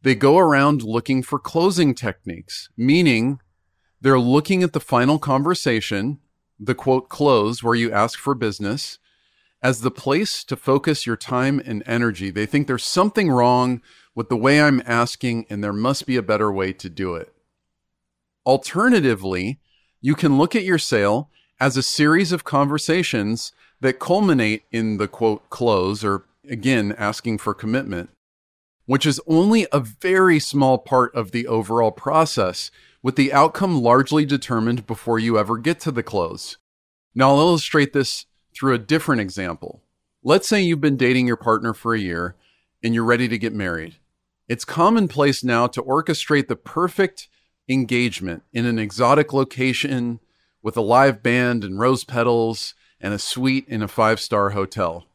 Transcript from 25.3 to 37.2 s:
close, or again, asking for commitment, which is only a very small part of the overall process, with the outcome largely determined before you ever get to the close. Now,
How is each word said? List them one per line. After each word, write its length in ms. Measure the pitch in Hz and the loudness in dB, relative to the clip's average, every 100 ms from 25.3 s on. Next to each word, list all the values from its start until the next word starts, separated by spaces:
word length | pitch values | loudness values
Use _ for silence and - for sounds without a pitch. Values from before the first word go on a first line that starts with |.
| 107 _ | -2 _
close, 520 | - 120 101 92 104 | -4 0 2 0 -2
or 220 | 104 98 _ _ - | -2 -4 _ _ -14
again, 460 | 117 117 127 104 104 | -6 0 0 0 -2
asking 400 | 104 107 120 107 | -4 -4 -6 -4
for 160 | - | -4
commitment, 560 | 101 107 120 135 90 87 _ _ _ _ _ _ _ - | -6 -4 -4 -4 -10 -10 _ _ _ _ _ _ _ -2
which 180 | 135 | 0
is 160 | 151 135 - | 0 -2 0
only 400 | 160 196 226 180 | 2 4 4 2
a 80 | 143 | -2
very 600 | 117 110 185 190 185 160 | -4 -6 0 4 4 4
small 400 | - 143 135 131 | 0 0 2 2
part 360 | - 127 120 | 2 0 2
of 180 | 123 104 | -2 -6
the 140 | 120 120 | -6 -2
overall 460 | 113 101 117 113 | -2 0 0 0
process, 800 | 107 - 156 160 - 95 90 - _ _ _ | -2 -2 0 0 0 -2 -4 -12 _ _ _
with 140 | 123 127 | -4 0
the 140 | 135 | 2
outcome 520 | 139 156 - 196 160 | 4 4 2 0 2
largely 420 | 117 123 135 151 | 4 4 4 0
determined 600 | 147 139 - 117 113 120 107 | 0 -2 -2 -2 -2 -4 -6
before 320 | 113 - 113 | -10 -2 -2
you 200 | 113 110 | 2 0
ever 200 | 104 117 | 0 -2
get 200 | 127 170 | -2 -4
to 100 | - | -4
the 120 | 123 | -6
close. 540 | 110 101 85 - - - _ _ _ _ _ | -4 -4 -4 -6 -16 -18 _ _ _ _ _
Now, 140 | - | 2